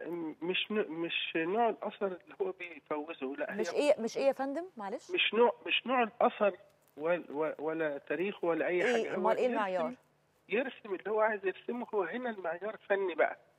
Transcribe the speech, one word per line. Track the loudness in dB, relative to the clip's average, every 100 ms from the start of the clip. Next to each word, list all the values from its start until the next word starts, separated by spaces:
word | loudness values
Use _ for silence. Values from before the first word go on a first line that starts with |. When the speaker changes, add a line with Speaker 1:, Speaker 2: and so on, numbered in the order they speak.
| -4
Speaker 1:
م-، | -6 -6 -4
مش | -2 -2 0
ن-، | 0 0
مش | -2 -2 -2 -2 -2
نوع | 0 2 2
الأثر | 2 -6 -2 -4
اللي | -4 -12 -4
هو | -4
بيفوزه، | -4 -12 -14 -6 -6 -4 -6 -6 -4
لا، | -4
هي | -2
Speaker 2:
مش | 0
إيه، | 2 4 4
مش | 0 2
إيه |
يا | 2
فندم؟ | 2 -2 -4 -8 -10
معلش. | -8 -10 -4
Speaker 1:
مش | 0 2
نوع، | 4 4 4 -2
مش | -2 2
نوع | 2
الأثر | 0 2 2 4 2 2 -10 _ _ -4
ولا، | 0 0 -2 -2 -2 -2
ولا | -4 -2 -2 -2
تاريخ | -4 -2 -2 0
ولا | 0 2 2
أي | 2
Speaker 2:
إيه، | 4 2
Speaker 1:
حاجة. | 0
هو | 0
Speaker 2:
أمال | 2 4
إيه |
Speaker 1:
يرسم، | 2 2
Speaker 2:
المعيار؟ | 0 0 -2 -6 _ _ _ _ -4
Speaker 1:
يرسم | -2 -2 -6 -8
اللي | -6 -2
هو | 2
عايز | 2 2 -2
يرسمه، | -4 -6 -6 -2
هو | -2
هنا | 0 -2 -4
المعيار | -4 -6 -6 -6 -8 0
فني | 0 2
بقى. | 4 2 2 _